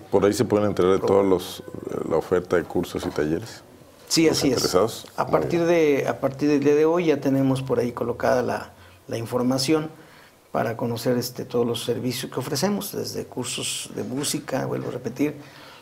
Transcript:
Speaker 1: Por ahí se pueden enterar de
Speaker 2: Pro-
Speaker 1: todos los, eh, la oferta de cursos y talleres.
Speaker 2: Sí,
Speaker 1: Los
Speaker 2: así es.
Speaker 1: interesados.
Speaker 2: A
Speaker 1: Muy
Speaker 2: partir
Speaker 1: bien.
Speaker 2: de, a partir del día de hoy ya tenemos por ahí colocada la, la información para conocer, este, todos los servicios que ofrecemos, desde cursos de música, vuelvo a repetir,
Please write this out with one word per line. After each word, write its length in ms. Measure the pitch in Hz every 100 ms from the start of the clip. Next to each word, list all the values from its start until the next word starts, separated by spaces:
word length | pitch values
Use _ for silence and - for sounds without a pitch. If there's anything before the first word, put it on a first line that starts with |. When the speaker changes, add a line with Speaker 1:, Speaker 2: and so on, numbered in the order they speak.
| -
Speaker 1:
Por 160 | 98 98
ahí 80 |
se 120 | 104 107
pueden 220 | 104 104
enterar 260 | 90 90
de 40 | 95
Speaker 2:
Pro- 100 | -
Speaker 1:
todos 180 | 98 98
los, 340 | 90 - - - - -
eh, 80 | - -
la 80 | 80
oferta 380 | - 90 87 90
de 80 |
cursos 420 | 80 92 82 92 87
y 40 |
talleres. 520 | - 76 82 113 - - - - - -
Speaker 2:
Sí, 200 | 165 160
Speaker 1:
Los 100 | 127
Speaker 2:
así 100 | 147
es. 60 |
Speaker 1:
interesados. 520 | 117 - 90 113 - - -
Speaker 2:
A 80 |
Speaker 1:
Muy 80 | -
Speaker 2:
partir 280 | 156 147 170 170
Speaker 1:
bien. 20 |
Speaker 2:
de, 400 | 170 156 135 131
a 120 | 120
partir 300 | 135 135 147
del 140 | 147
día 120 | 143 147
de 100 | 156
hoy 200 | 170 165
ya 160 | 143
tenemos 400 | 143 135 135 131
por 180 | 135 120
ahí 140 | 120
colocada 500 | - 120 117 120 123
la, 300 | 113 110 - - - - -
la 100 | 117
información 720 | 113 123 123 135 135 156 156 - - - - _ _
para 260 | 147 120 113
conocer, 400 | 120 117 127 123
este, 280 | 120 - 117
todos 200 | 123 120
los 180 | 117
servicios 480 | - 117 120 120 -
que 80 | 147
ofrecemos, 520 | 127 143 196 202 -
desde 340 | - 110 104 -
cursos 640 | - 123 - 123 - - -
de 80 |
música, 600 | 110 131 151 151 - 135 131
vuelvo 240 | 123 120
a 20 |
repetir, 440 | 120 - 139 147 143 - - - -